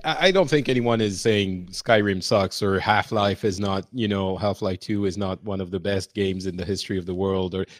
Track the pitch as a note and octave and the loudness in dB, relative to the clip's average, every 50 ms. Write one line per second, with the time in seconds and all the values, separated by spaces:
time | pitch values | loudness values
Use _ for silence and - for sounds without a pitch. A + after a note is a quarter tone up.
0 | - D#3+ D#3 D3 E3 F#3+ F#3+ G3 F3+ C3 D#3 D3 C#3+ - C3 B2+ A#2 A#2+ A#2 A2+ | -2 -2 0 4 4 4 6 6 4 4 4 2 2 2 2 2 4 2 2 2
1 | A2 G#2 F#2+ F2+ - A2+ A2 G#2 G2+ F#2+ F#2 F#2 F2+ F2 F#2 - - - A#2 A2 | 2 0 0 0 2 2 4 4 2 0 -2 -4 -6 -10 -12 -6 2 4 4 4
2 | G#2 G2+ G2 F#2 F2 - A#2+ G#2 G2 F#2 - - G#2+ G2 G2 F#2 - G#2 G#2+ G#2+ | 4 4 0 0 0 2 2 2 2 2 -2 -2 0 0 0 0 2 2 2 2
3 | G#2 - A#2+ A2 G2+ G2+ G2 - - A2 F#2 F2+ G#2 G2 G2 F#2+ F#2 _ - B2+ | 2 0 0 2 2 2 0 0 0 -2 -2 0 -2 -2 -2 -2 -4 _ -6 -4
4 | A2+ G#2 G2+ G2 F#2+ F#2+ F#2+ F2 G#2 G#2 F#2+ - A2 G2 F#2+ F#2 - - G#2+ G2+ | -2 -2 0 0 0 -2 -2 -2 -2 -2 -2 -2 -2 -4 -4 -4 -4 -4 -2 0
5 | G2+ F#2+ F2+ G2+ G2+ F#2 F#2 - - G#2+ G2 F#2+ F#2+ F2 F#2+ F#2+ E2 G2+ G2+ F#2+ | 0 -2 -2 -2 -4 -4 -4 -6 -6 -6 -6 -6 -6 -6 -6 -4 -2 -2 -2 -2
6 | F2+ - - G#2 G2+ F#2+ F#2 F#2 F#2 F#2+ F2 F2+ F2+ D#2+ G2+ F2+ - - G#2 F#2+ | -4 -6 -4 -2 -2 -2 -2 -2 -4 -6 -6 -6 -4 -4 -4 -4 -4 -4 -4 -4
7 | F2 F2+ F2+ F2+ G2 G2 F#2+ F#2+ F#2 F#2 F2 F#2 F#2+ - - | -4 -4 -4 -2 -2 0 0 0 -2 -2 -4 -6 -6 -8 -8